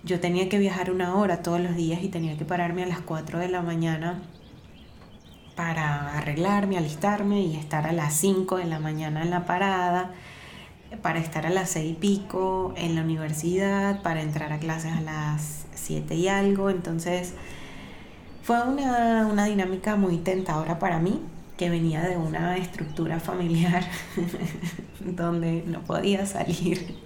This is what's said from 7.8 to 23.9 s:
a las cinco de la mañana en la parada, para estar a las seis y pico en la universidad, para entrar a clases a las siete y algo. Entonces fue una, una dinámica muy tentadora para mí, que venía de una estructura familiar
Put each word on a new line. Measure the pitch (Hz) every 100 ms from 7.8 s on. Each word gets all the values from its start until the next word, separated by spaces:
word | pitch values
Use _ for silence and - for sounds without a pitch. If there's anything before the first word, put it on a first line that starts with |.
| 156
a |
las | 170 147
cinco | 151 196 190 185 185
de | 170
la | 160
mañana | 156 156 156 151
en | 170
la | 175 175
parada, | 180 196 190 180 180 185 - - - - - - - - -
para | 165 160
estar | 160 156 160
a |
las | 185 175
seis | 165 156
y | 160
pico | 202 196 196 185 190 185 185 -
en | 170 165
la |
universidad, | 160 160 156 156 165 185 196 196 196 196
para | 175 160
entrar | 156 151 151
a | 151
clases | 160 160 160
a | 165
las | 156 156 151 151 151 - -
siete | - - 151 151 160
y | 185
algo. | 196 196 196 196
Entonces | 185 170 165 170 180 180 - - - - - - - - - - -
fue | - 233
una, | 240 277 269 240 233 226 214
una | 208 208
dinámica | 208 185 185 214 208
muy | 190 170
tentadora | 170 190 185 156 160 165
para | 190 165
mí, | 170 277 - - - -
que | 175
venía | 170 165 156
de | 175 180
una | 160 160 170 185
estructura | 170 - 151 151 160 165
familiar | 175 180 175 165 175 175 175